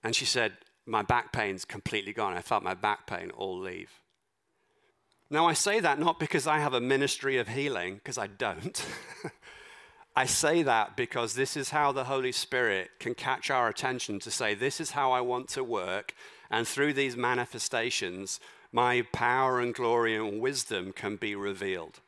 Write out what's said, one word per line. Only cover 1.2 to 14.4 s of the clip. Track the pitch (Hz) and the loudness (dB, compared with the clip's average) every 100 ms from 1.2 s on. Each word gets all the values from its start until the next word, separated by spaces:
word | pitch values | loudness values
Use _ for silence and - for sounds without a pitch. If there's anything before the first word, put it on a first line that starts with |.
| - | 2
pain's | - 104 95 | -2 -2 -2
completely | - 101 - 110 98 | -8 -10 -4 -4 -4
gone. | 107 104 90 | -2 -2 -2
I | |
felt | - 107 | 0 -2
my | 92 | 0
back | 92 104 104 - | -2 0 -2 -4
pain | 90 90 | -8 -8
all | - 98 92 | -6 -6 -6
leave." | 95 90 92 - _ _ _ _ _ _ _ _ _ _ _ _ _ | -8 -10 -12 -18 _ _ _ _ _ _ _ _ _ _ _ _ _
Now, | 151 170 | 4 4
I | |
say | 156 - 214 | 4 2 4
that | 170 139 | 4 4
not | 165 165 | 2 2
because | 151 160 139 | 0 0 2
I | 151 | 2
have | 147 | 2
a | 127 | 0
ministry | 123 135 139 - 135 131 | 2 2 2 0 0 0
of | 107 | 0
healing, | 123 143 113 90 98 | -2 -2 -2 -4 -8
'cause | - 123 | -10 -6
I | 101 | -8
don't. | 101 113 90 139 - - - - - - - - | -4 -4 -2 -6 -6 -8 -10 -12 -12 -12 -12 -20
<laughs> | - - - - - - - | -20 -20 -20 -20 -20 -6 0
I | 131 | 2
say | - 151 170 | 4 4 6
that | 143 117 104 | 6 4 2
because | - 120 127 117 | -2 -4 -2 -2
this | 117 139 151 | 0 -2 -2
is | 131 | -2
how | 151 147 | 2 2
the | 135 | 2
Holy | 127 135 127 | -2 0 0
Spirit | 123 - 131 120 98 90 - | -2 -2 0 2 2 -2 -8
can | - | -8
catch | 123 135 131 - | -4 -2 -2 0
our | 135 120 | 2 2
attention | 104 131 127 - 101 | 0 -4 -2 -4 -6
to | 113 | -4
say, | - | -2